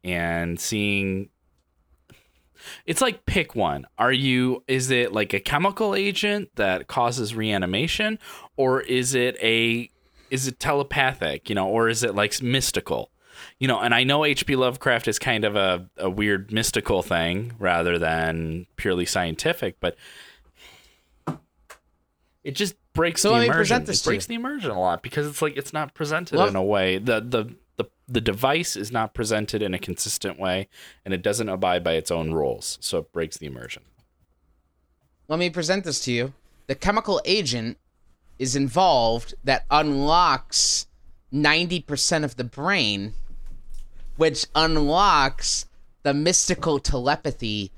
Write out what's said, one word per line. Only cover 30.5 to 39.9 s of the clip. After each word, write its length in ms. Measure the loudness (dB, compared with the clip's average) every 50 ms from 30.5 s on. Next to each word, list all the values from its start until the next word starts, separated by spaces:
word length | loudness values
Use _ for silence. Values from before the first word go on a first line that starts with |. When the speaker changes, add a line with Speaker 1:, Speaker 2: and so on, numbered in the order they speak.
| 0 -2 -4 _ _ -20 -20 -20 -20 _ _
Speaker 1:
and 80 | -4 -4
it 80 | -2
doesn't 260 | 0 0 0 0 -2 -4
abide 360 | -2 0 0 2 2 2 2
by 80 | 2 0
its 160 | 0 0 0
own 220 | -2 -2 0 0
rules, 460 | 0 0 0 0 -2 -4 -6 -10 -10 -8
so 180 | -8 -4 -4 -4
it 140 | -4 _
breaks 240 | _ -6 -6 -6 -6
the 100 | -12 -12
immersion. 360 | -12 -12 -14 -14 -14 -16 -18 _ _ _ _ _ _ _ _ _ _ _ _ _ _ _ _ _ _ _ _ _ _ _ _ _ _ _ _ _ -4
Speaker 2:
Let 100 | 0 0
me 120 | 0 0
present 340 | 0 -2 0 0 0 0 0
this 160 | -4 -6 -4 -2
to 80 | -2
you. 200 | -2 -2 -2 -4 -6 _ _ _ _ _ _
The 80 | -8 -6
chemical 460 | -2 0 0 0 0 0 0 0 0 2
agent 540 | 2 0 2 2 -2 -4 -4 -4 -6 -8 _ _ _ _ _ _ _ _ _ _ _ -10 -6
is 180 | -4 -2 0
involved 800 | 0 -2 0 2 4 4 6 4 4 4 2 0 0 -4 -8 -12 -6 0
that 200 | 0 0 0 2 2
unlocks 1160 | 2 4 4 4